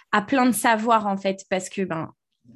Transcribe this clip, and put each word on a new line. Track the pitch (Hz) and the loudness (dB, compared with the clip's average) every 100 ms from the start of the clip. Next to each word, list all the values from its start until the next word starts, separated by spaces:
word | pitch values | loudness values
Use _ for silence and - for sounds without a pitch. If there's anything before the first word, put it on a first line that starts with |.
| _ | _
à | 208 | -2
plein | 202 269 247 | 0 2 2
de | |
savoirs, | 233 247 220 226 220 208 | 2 2 2 2 2 2
en | 196 | -2
fait, | 196 190 - | -2 -4 -4
parce | 190 190 | -6 -4
que, | - | -6
ben, | 190 160 156 - _ _ _ | -4 -6 -8 -14 _ _ _